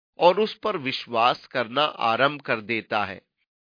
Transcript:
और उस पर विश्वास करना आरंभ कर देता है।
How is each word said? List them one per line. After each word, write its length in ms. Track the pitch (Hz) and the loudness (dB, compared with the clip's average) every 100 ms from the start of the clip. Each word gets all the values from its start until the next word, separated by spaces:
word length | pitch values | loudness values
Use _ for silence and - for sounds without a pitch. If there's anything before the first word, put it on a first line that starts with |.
| _ - | _ 2
और 220 | 170 185 | 4 4
उस 140 | 214 | 0
पर 240 | - 214 190 | -4 -6 -4
विश्वास 680 | 131 127 - 117 117 151 - | -6 -6 -4 2 2 2 -4
करना 360 | 135 113 127 | -6 -2 0
आरंभ 580 | 151 - 117 113 135 147 | 0 0 0 2 2 0
कर 200 | 135 117 | -6 -6
देता 440 | 104 113 107 110 98 | -4 -6 -4 -4 -4
है। 160 | 95 _ _ _ _ | -8 _ _ _ _